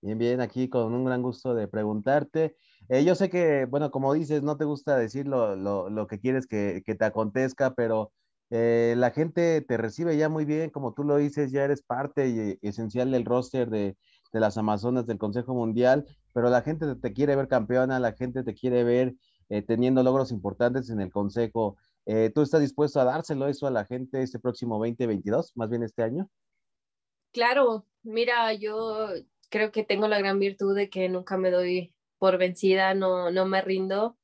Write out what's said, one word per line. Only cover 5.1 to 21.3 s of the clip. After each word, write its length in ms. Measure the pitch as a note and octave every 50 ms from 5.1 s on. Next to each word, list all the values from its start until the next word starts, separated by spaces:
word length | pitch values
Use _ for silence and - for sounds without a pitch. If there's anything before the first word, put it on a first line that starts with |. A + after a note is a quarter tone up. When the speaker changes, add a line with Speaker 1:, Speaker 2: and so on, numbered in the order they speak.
| A2 C3+ C#3
Speaker 1:
lo, 300 | C#3+ C#3 B2+ A#2 G#2+ G2
lo, 340 | F#2+ F#2+ G2+ G2+ G2 F2+ F#2+
lo 160 | G#2+ G#2+ G#2
que 140 | - A2 G2+
quieres 260 | G2+ B2+ C3 C3 B2+
que, 360 | - - G#2+ G#2 G2+ F2 F#2+ -
que 80 | - G#2+
te 100 | F2+ A2+
acontezca, 720 | G#2+ - A2 A2 G#2+ G2+ C3 C3 C3 C3 - C3+ C3 C3
pero, 380 | - A#2+ A2+ A2+ A2 G#2+ G2+ _ _ _ _ _ _ _ _
eh, 440 | A#2+ A#2 A#2 A#2 A#2 A#2 A#2 A#2 A#2
la 140 | B2 B2 A#2+
gente 500 | - D3 D#3+ E3 D3+ F3 E3+ E3+ E3 D3+
te 160 | - - B2+
recibe 400 | A2+ A2+ A2 G#2+ - E3+ E3+ D#3+
ya 140 | D3 D#3 D#3
muy 160 | D#3 D#3 D3+
bien, 240 | C#3+ D3+ D#3 D#3+ D#3
como 240 | - D3 C#3 A#2+ G#2
tú 100 | - C#3+
lo 140 | D3 C#3+ D3
dices, 340 | D3 D3 C#3+ D3 D3 C3 C3
ya 120 | C#3 C#3
eres 180 | C#3 C#3+ C#3 _
parte 480 | _ B2 B2 C#3 C#3 - D3 C3+ C3
y, 360 | A#2 A2+ G#2+ G#2 F#2+ - -
esencial 440 | G#2 G2+ A2 A2+ G#2+ G2+ B2 B2 C3+
del 160 | C3 B2 A#2
roster 420 | G#2 A#2+ B2+ B2 B2+ - C3 B2 A#2+
de, 300 | A2 A2 G#2 G2 G2 _ _ _ _ _ _ _ -
de 80 | A2+
las 160 | A2 G#2 G2+
Amazonas 500 | A2+ G#2+ G#2+ G#2+ G2+ G#2+ A#2+ B2+ B2+ A#2
del 120 | A#2 A2 F#2+
Consejo 340 | - G#2 G2+ A#2+ A#2+ B2+ C3
Mundial, 540 | B2 A#2 A2+ A2 A#2 B2 B2+ C3 D3 D3 - - _ _ _ _
pero 160 | B2 A#2 B2
la 140 | B2 B2 A#2
gente 240 | D3 D#3 D#3 D#3+
te, 80 | D3 C3
te 180 | B2+ - A#2+ G2+
quiere 240 | A2+ C#3+ C#3+ C#3
ver 120 | C#3 C3+ C3
campeona, 520 | C3+ B2 A2 G#2 B2 B2+ C3 B2+ C3+ B2+
la 120 | B2 A#2 A2
gente 300 | - B2+ B2 B2 C3 B2
te 100 | A2+ G2+
quiere 300 | - - B2+ B2 B2 A#2+
ver, 300 | A#2+ A#2+ B2 B2+ B2+ B2+ _ _ _ _ _ _ _
eh, 100 | G2+ G#2
teniendo 420 | G#2 - A#2 A2 B2 B2+ C3 C3 B2+
logros 300 | C3 B2+ C3+ C3 C3 B2
importantes 560 | G2+ F2+ G2+ G2 - A#2+ A#2+ B2+ C3+ C3 A2
en 140 | A#2 G#2+ G2
el 100 | F#2 -
Consejo. 640 | G#2 G2+ G2